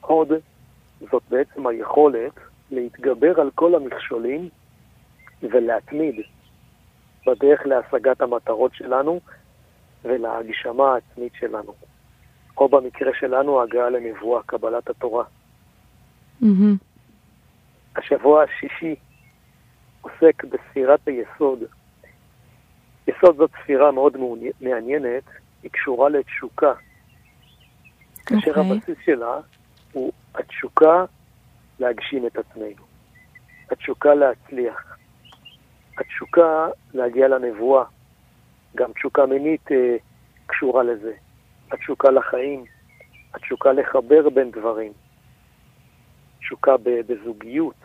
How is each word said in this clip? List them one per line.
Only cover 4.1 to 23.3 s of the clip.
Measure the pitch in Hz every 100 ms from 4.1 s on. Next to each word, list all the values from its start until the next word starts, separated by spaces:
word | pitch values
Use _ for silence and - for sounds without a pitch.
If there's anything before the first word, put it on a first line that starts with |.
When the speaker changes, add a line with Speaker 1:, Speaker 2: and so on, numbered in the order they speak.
| 120 117 143 175 _ _ _ _ _ _ _ - _
Speaker 1:
ולהתמיד | 117 123 117 113 - 147 156 110 104 _ _ _ _ _ _ _ _ _ -
בדרך | 123 139 147 139
להשגת | 131 - 127 127 127
המטרות | 127 120 - 110 127
שלנו | - 131 127 143 175 _ - _ _ _ _ _ _
ולהגשמה | 117 123 113 113 113 110 123 120 135
העצמית | 127 _ - 120 -
שלנו, | 117 107 104 - - _ _ _ _ _ _ -
או | 139
במקרה | 139 127 - 131
שלנו, | 123 135 127 143 135
הגעה | 117 117 120
לנבואה, | 123 117 107 107 120 -
קבלת | 117 117 117 -
התורה. | 120 123 117 113 _ _ _ _ _ _ _ _ _ _ _
Speaker 2:
מהמם. | 226 190 208 196 _ _ _ _ _ _ _ _ _ _ _ -
Speaker 1:
השבוע | - 143 135 151
השישי | 147 - 143 - 165 151 _ _ _ _ _ _ _ _ _ _
עוסק | - - 160 -
בספירת | 135 127 - 139 131 147 -
היסוד. | 127 110 - 143 127 - _ _ _ _ _ _ _ _ _ _ _ _ _ -
יסוד | - 185